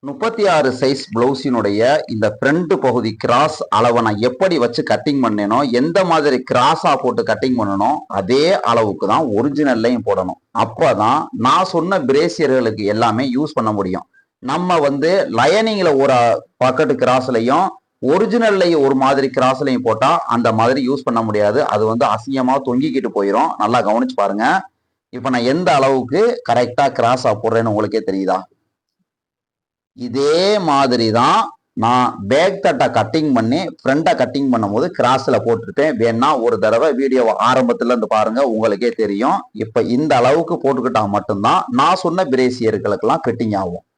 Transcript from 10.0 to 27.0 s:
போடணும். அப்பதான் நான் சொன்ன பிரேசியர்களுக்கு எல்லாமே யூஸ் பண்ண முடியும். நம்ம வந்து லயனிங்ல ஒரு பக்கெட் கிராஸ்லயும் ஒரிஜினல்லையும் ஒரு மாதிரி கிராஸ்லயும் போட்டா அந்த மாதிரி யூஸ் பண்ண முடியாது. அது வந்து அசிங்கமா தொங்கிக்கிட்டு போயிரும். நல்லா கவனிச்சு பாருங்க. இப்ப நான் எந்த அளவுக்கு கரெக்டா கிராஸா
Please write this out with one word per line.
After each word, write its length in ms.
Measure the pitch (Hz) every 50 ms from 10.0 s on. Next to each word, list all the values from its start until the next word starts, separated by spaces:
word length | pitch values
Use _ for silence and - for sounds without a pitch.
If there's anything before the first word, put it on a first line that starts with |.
| 104
போடணும். 320 | - 98 95 92 90 - _ _ _ _ - -
அப்பதான் 580 | - - - 165 147 117 98 104 113 131 151 - - - - 110
நான் 240 | 127 147 170 190 185 -
சொன்ன 260 | 170 160 180 196 185 147 123
பிரேசியர்களுக்கு 760 | 135 143 156 175 170 - 160 139 131 131 120 113 107 - 107 98 104
எல்லாமே 300 | 113 120 113 110 113 135 139 120
யூஸ் 220 | 131 151 151 - -
பண்ண 140 | 117 107 107 101
முடியும். 280 | 98 92 92 - - _ _ _ _ _ _ _ -
நம்ம 360 | 127 139 165 180 180 180 165 147
வந்து 240 | 139 139 143 139 165 185 196 160 - 101 113
லயனிங்ல 520 | 123 147 175 214 220 226 214 202 185 170 151 135 139
ஒரு 140 | 135 131 123 120 117 110 - - _ _ _ 123
பக்கெட் 300 | 131 131 156 156 131 127 120 127
கிராஸ்லயும் 680 | 123 127 131 127 135 123 113 113 123 135 160 185 - - - _ _ _ _ - 123 147
ஒரிஜினல்லையும் 720 | 185 220 208 196 240 226 220 202 190 180 180 165 156 139
ஒரு 100 | 135 135 131 135
மாதிரி 260 | 131 139 139 135 135 131
கிராஸ்லயும் 480 | 131 127 127 135 131 151 139 127 120 127
போட்டா 240 | 117 110 110 123 139 165 170 - - 120
அந்த 140 | 120 117 117 107 104
மாதிரி 240 | 113 120 135 147 131 123
யூஸ் 180 | 139 135 131 -
பண்ண 140 | 120 113 113
முடியாது. 340 | 110 107 104 107 123 120 147 147 - -
அது 120 | 104 110 110
வந்து 160 | 113 120 139 120 104
அசிங்கமா 420 | 110 113 139 135 135 127 127 131 143 131 131
தொங்கிக்கிட்டு 420 | 120 127 139 156 120 135 - 117 98
போயிரும். 340 | 101 101 98 98 113 143 165 - - 104
நல்லா 180 | 104 117 123 113 101
கவனிச்சு 280 | 107 117 127 127 - - 101
பாருங்க. 240 | 98 98 104 113 135 170 190 - - _ _ _ _ _ _ _ _ -
இப்ப 180 | 123 117 135 127
நான் 160 | 123 120 123 135
எந்த 160 | 170 180 180 160 139
அளவுக்கு 440 | 135 135 135 131 123 120 135 170 220 240 226 - - -
கரெக்டா 380 | 120 123 123 113 101 - 143 135 135
கிராஸா 340 | -